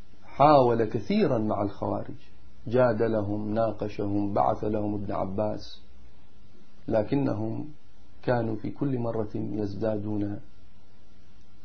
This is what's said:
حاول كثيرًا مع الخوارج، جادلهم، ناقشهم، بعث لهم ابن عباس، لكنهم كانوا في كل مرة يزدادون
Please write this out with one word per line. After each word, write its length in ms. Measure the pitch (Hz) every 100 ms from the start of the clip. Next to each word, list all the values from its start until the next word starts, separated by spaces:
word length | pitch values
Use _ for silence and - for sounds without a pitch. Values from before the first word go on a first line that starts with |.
| - - -
حاول 600 | - 143 147 123 117 107
كثيرًا 520 | 117 101 208 175 120
مع 240 | 107 98
الخوارج، 540 | 101 - 104 104 - - - - - - -
جادلهم، 840 | 120 123 110 117 110 98 104 104
ناقشهم، 800 | 110 113 104 107 - 101 101 101
بعث 300 | 107 131 107
لهم 300 | 107 107 104
ابن 200 | 104 101
عباس، 680 | 85 95 98 107 107 - - - - - - - - - - - - -
لكنهم 840 | 110 104 139 131 110 110 113 151 - - - - -
كانوا 320 | - 123 113 107
في 160 | -
كل 260 | - 143 123
مرة 320 | 117 110 107 113
يزدادون 1040 | 110 104 101 98 110 107 107 104 101 104 - - - - - - - - - - - -